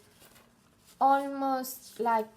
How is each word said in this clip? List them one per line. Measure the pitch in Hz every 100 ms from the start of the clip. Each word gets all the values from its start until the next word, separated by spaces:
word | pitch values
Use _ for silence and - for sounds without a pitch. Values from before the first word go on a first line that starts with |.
| - _ - - _ _ _ _ _ -
almost | 269 277 277 277 269 262 254 - - -
like | 233 226 220